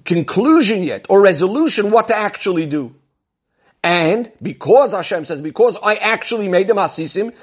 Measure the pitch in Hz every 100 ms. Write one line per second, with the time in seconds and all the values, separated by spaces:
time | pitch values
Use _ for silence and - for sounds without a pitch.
0 | - 170 156 185 262 320 208 214 165 101
1 | - 196 202 156 185 240 320 - 202 226
2 | 214 214 208 - 202 175 160 147 120 _
3 | _ _ _ _ _ _ _ _ 170 175
4 | 165 220 240 _ 190 - - 240 262 196
5 | 170 180 156 151 151 - 233 180 208 214
6 | 208 220 - 233 202 180 196 196 170 -
7 | 160 180 226 -